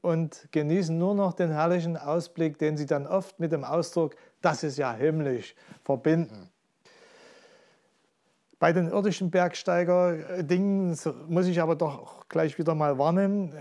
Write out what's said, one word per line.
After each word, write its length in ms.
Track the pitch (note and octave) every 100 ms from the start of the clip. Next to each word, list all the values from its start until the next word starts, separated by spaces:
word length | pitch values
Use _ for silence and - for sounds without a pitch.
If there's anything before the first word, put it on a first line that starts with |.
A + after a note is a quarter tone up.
und 480 | F3 E3 D#3+ - -
genießen 440 | D#3 D3 F3+ D#3+ E3
nur 180 | F3+
noch 200 | G3+ F#3+
den 160 | F3+ E3+
herrlichen 480 | D3+ E3+ F3+ E3 D#3+
Ausblick, 600 | C#3+ E3+ E3 - D#3+ D3
den 200 | D#3 D3+
sie 80 | D3
dann 200 | D3 C#3
oft 320 | F#3+ F#3 -
mit 140 | E3
dem 100 | D#3
Ausdruck, 540 | C3+ D#3+ E3 F3 D#3 - - _
„Das 240 | F3+ B2
ist 140 | D#3 C3+
ja 160 | C3
himmlisch“, 600 | A2+ D3+ D#3+ C#3 B2 - - - -
verbinden. 640 | - C3 D3+ D#3+ D3 G#2+ F2+ _ _ _ _ - - - - - - - _ _ _ _ _ _ _ _ _ -
Bei 140 | D#3+
den 160 | E3+ E3
irdischen 420 | G3+ G3+ - F#3
Bergsteiger-Dingen 1600 | F3+ F3 - - F3 F3 F3+ F3+ D#3+ D3 F#3 D3+ F3+ G3+ G3 F3+
so, 180 | D#3+ D#3+ - D#3+
muss 180 | E3+ F#3
ich 140 | F3
aber 140 | D#3+
doch 520 | D#3 D#3 C#3+ - - -
gleich 300 | D#3+ D#3+ -
wieder 160 | D#3+
mal 220 | D#3 D3 C3
warnen, 560 | D3+ F3+ G3 G3+ F3+ D3+